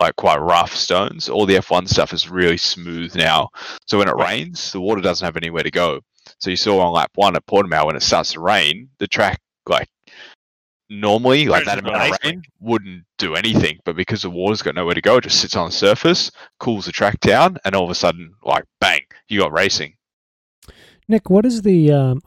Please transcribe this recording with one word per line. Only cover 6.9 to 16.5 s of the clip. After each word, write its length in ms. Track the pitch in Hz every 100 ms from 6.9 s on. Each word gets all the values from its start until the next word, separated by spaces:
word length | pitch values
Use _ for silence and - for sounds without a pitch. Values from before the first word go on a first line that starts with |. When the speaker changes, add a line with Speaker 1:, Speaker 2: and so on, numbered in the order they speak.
Speaker 1:
lap 160 | 85 -
one 220 | 95 98 80
at 100 | -
Portimao, 380 | 101 95 78
when 120 | 78 71
it 60 |
starts 300 | - 87 76
to 80 | 80
rain, 480 | 87 104 76 90 131 -
the 80 | 101
track, 320 | 110 98 - _ _ -
like, 220 | 71 - _ _ - - _ _ _ _ _ -
normally, 580 | 104 104 110 127 143 135
like, 180 | 80
Speaker 2:
Turns 20 | -
Speaker 1:
that 120 | 101
Speaker 2:
into 120 | 110
Speaker 1:
amount 160 | 107 139
of 60 |
Speaker 2:
ice 60 | 190
Speaker 1:
rain 100 | 147 180
Speaker 2:
rink. 80 | 156 _
Speaker 1:
wouldn't 440 | 107 113 98 90 - -
do 160 | 95
anything, 440 | 82 113 104 85 80
but 100 | -
because 280 | 82 92 107
the 80 | 92
water's 320 | 87 95 107
got 120 | -
nowhere 200 | 78 85
to 60 | 82
go, 140 | 101 123
it 80 |
just 160 | 98 -
sits 160 | - 98
on 120 | 85
the 40 |
surface, 580 | - 101 - 165 175 - - -